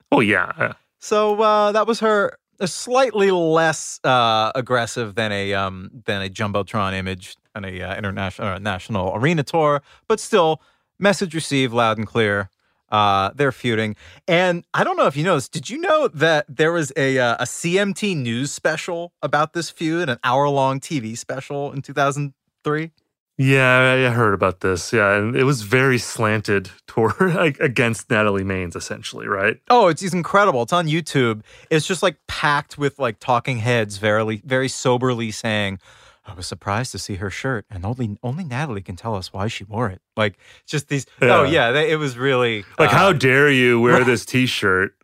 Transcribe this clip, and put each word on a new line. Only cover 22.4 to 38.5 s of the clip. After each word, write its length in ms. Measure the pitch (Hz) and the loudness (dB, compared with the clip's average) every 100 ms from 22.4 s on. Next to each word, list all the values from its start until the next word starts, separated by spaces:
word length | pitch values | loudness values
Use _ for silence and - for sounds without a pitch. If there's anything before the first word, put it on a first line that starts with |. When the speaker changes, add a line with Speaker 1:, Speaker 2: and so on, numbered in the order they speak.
| _ _ | _ _
Speaker 2:
three? 280 | 151 151 160 _ _ _ _ - | -4 -4 -6 _ _ _ _ 0
Speaker 1:
Yeah, 560 | 131 135 131 127 131 131 | 4 6 6 6 4 4
I, 100 | 127 | 2
I 20 | |
heard 240 | 117 110 | 2 2
about 260 | 98 95 90 | 2 0 0
this. 320 | 95 87 - | -2 -2 0
Yeah, 240 | 113 101 104 | 2 4 2
and 180 | 107 | 0
it 100 | 135 | 2
was 180 | 131 135 | 2 0
very 340 | 104 127 135 123 | 0 2 4 2
slanted 760 | - - 107 107 104 98 92 - - | -2 -2 0 0 0 -2 -2 -18 -8
toward, 320 | - 110 - | 0 0 2
<laughs> 20 | 185 | 0
like, 240 | 160 170 147 | 2 0 0
against 500 | 156 113 120 113 - | -2 0 0 -2 -2
Natalie 340 | 110 107 98 | 0 2 0
Maines, 320 | 95 95 87 92 | -2 -4 -6 -8
essentially, 500 | - 110 - 113 113 | -12 -12 -12 -12 -6
right? 320 | 98 104 - - | 0 0 -2 2
Speaker 2:
Oh, 180 | 240 185 | 4 4
it's, 140 | 151 | 2
it's 100 | 190 | -4
incredible. 480 | 175 151 202 196 131 | -4 0 2 4 2
It's 120 | 117 | 0
on 120 | 175 165 | 0 0
YouTube. 540 | 160 156 143 120 110 - - - | -2 -2 0 0 -2 -8 -20 -2
It's 160 | 160 - | 0 0
just, 160 | 180 | 0
like, 160 | 190 160 - | -2 -2 -12
packed 480 | - 151 147 - - | -4 0 0 -4 -6
with, 220 | 139 - | -6 -2
like, 200 | 123 107 | -6 -4
talking 360 | - 120 143 120 | -2 -2 0 -4
heads, 400 | 113 120 104 98 | 0 0 -2 -2
very, 460 | 107 107 110 107 | 0 2 0 -4
very 240 | 135 131 131 | -2 -2 -2
soberly 640 | - 135 123 127 117 117 | -2 0 2 0 -2 -4
saying, 500 | 104 113 107 101 95 _ - - _ - | -6 -4 -2 -2 -6 _ -20 -20 _ -20
"I 80 | |
was 120 | 90 92 | -14 -12
surprised 460 | 95 101 104 127 | -10 -4 -4 -4
to 60 | 98 | -8
see 180 | - 95 | -10 -8
her 140 | 104 | -8
shirt, 340 | - 135 117 - | -6 -6 -6 -8
and 160 | 98 95 | -8 -6
only, 320 | 123 113 101 | -4 -6 -6
only 220 | 120 147 | -8 -6
Natalie 380 | 165 | -6